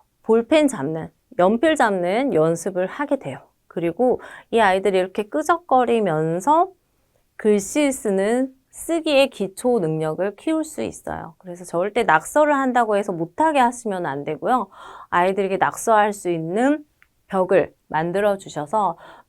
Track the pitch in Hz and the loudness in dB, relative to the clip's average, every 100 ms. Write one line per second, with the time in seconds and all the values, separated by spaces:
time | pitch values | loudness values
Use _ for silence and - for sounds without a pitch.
0 | _ _ - 220 233 311 294 226 135 160 | _ _ 0 0 4 4 2 0 -6 -6
1 | 160 _ _ - 180 233 320 311 240 196 | -10 _ _ 2 2 4 2 2 2 0
2 | 175 208 277 170 160 165 202 185 185 - | 0 0 0 2 2 0 -4 -4 -4 -4
3 | 285 269 147 123 - _ _ - 170 - | -4 -4 -4 -14 -16 _ _ -6 -4 0
4 | 254 214 - - - 226 208 190 202 190 | 0 0 -4 -20 -4 2 2 2 2 0
5 | 185 202 208 294 302 339 - 254 247 233 | 0 -4 -6 -4 0 -2 2 2 4 2
6 | 202 156 160 170 202 311 381 - _ _ | 2 0 0 0 2 2 2 -4 _ _
7 | _ _ _ - 214 208 196 294 285 262 | _ _ _ -4 2 2 0 0 0 0
8 | 220 190 202 240 262 - _ - - 330 | -2 0 0 0 -2 -6 _ -14 -4 -4
9 | 320 269 269 - 190 - 247 240 160 156 | 2 2 2 0 -8 -4 0 0 0 -2
10 | 156 156 196 202 - 320 311 - 220 - | -2 -2 -4 -4 -4 -4 -4 -8 -10 -8
11 | - 160 - 165 185 175 180 - 196 220 | -10 -10 -10 -16 -16 -16 -6 -4 -2 0
12 | 202 156 - 294 302 277 269 247 226 208 | 4 4 4 2 2 2 0 0 2 0
13 | 208 175 165 - 320 285 240 247 220 185 | -2 -4 -6 0 0 2 2 0 -6 -4
14 | 165 139 143 156 180 254 226 - - - | -4 -6 -6 -6 -2 -2 -4 -12 -20 -20
15 | - 170 180 196 196 190 143 - - 214 | -10 -2 -2 0 -2 -2 -2 -2 0 2
16 | 208 202 180 170 160 196 262 302 - _ | 2 -2 -4 -4 -4 0 0 -2 -6 _
17 | _ _ - 196 185 190 - _ - 156 | _ _ -6 -2 2 2 0 _ -6 -4
18 | 170 180 208 196 - - 147 220 190 165 | -2 0 0 -2 -6 -10 -4 -2 -2 -4
19 | - - | -12 -20